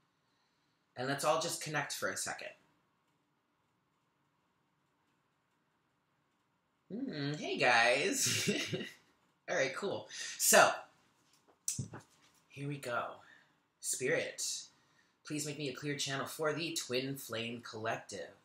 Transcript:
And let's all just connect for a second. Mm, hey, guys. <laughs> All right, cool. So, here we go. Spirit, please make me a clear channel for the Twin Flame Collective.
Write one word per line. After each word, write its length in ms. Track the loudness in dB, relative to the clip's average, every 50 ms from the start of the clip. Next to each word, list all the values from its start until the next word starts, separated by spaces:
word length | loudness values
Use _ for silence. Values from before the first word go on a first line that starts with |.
| _ _ _ _ _ _ _ _ _ _ _ _ _ _ _ _ _ _ -8 -6
And 100 | -2 -2
let's 160 | -2 0 2
all 160 | 2 2 2
just 240 | 2 -2 -2 -4 -4
connect 300 | -2 -2 -2 -2 -2 -4
for 160 | -4 -2 -2
a 80 | -2 -2
second. 300 | -4 -6 -6 -8 -8 -12 -14 -16 _ _ _ _ _ _ _ _ _ _ _ _ _ _ _ _ _ _ _ _ _ _ _ _ _ _ _ _ _ _ _ _ _ _ _ _ _ _ _ _ _ _ _ _ _ _ _ _ _ _ _ _ _ _ _ _ _ _ _ _ _ _ _ _ _ _ _ _ _ _ _ _ _ _ _ _ _ _ _ _ _ _ _ _ _ -10 -8
Mm, 460 | -6 -4 -4 -2 -2 -2 -2 -2 -2
hey, 180 | -2 -2 2 4
guys. 920 | 6 6 8 8 8 6 6 6 4 2 2 2 2 2 2 2 2 0 0 0 -2 -2 -4 -6 -6 -8 -12 -18 _ _
<laughs> 400 | _ _ _ _ _ _ _ -2
All 60 | 0
right, 200 | 2 2 2 0
cool. 340 | -2 -4 -2 -4 -4 -6 -8 -10 -10 -8 -8 -4 2
So, 340 | 6 8 10 10 10 8 6 2 -6 -14 -20 _ _ _ _ _ _ _ _ _ _ -20 -20 _ _ -4 -4 -2 -4 -8 -10 -14 -16 _ _ _ -20 -20 _ _ _ _
here 180 | -12 -10 -8 -8
we 100 | -8 -8
go. 260 | -6 -4 -2 -2 -4 -4 -8 -12 -18 -20 -20 -20 -20 _ _ _ _ _ _ _
Spirit, 640 | -6 -4 -2 -2 0 0 0 0 0 -2 -4 -4 -4 -4 -4 -6 -8 -12 -18 _ _ _ _ _ _ _ _ _ -10
please 200 | -6 -6 -4 -4
make 120 | -4 -4 -4
me 120 | -4 -6
a 40 | -6
clear 220 | -4 -4 -4 -2
channel 300 | -2 -2 -2 -2 -2 -4
for 280 | -4 -4 -2 0 0 0
the 220 | 0 -2 -4 -4
Twin 400 | -4 -4 -2 0 0 0 -2 -4
Flame 460 | -6 -8 -6 -6 -4 -4 -4 -6 -8
Collective. 680 | -10 -10 -8 -4 -2 -2 -2 -4 -6 -10 -10 -10 -10 -10 -14 -20 _